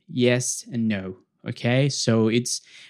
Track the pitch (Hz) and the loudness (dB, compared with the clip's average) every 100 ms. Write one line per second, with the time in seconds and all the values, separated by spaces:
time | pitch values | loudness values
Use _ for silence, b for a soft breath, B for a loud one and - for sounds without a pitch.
0 | - 131 123 127 - - 240 123 110 98 | -8 0 2 2 -2 -6 -6 -2 0 -2
1 | 92 - _ _ 113 - 120 127 143 - | -6 -12 _ _ -12 -4 0 2 2 0
2 | - 113 110 120 123 - B B | 2 2 4 2 -2 -8 B B